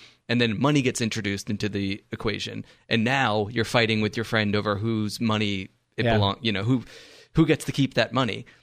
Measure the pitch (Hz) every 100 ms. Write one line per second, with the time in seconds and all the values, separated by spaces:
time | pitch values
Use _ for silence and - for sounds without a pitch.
0 | - _ - 120 120 104 139 147 123 -
1 | 117 113 101 98 - 104 107 101 98 98
2 | _ 113 110 101 - 107 - - - 117
3 | 113 139 123 104 101 120 110 123 113 110
4 | 107 117 110 113 104 104 104 98 113 113
5 | 107 - 117 107 107 98 95 _ _ -
6 | 113 110 98 98 113 95 104 127 - -
7 | - - - - 160 147 - 139 131 -
8 | 110 123 123 107 120 -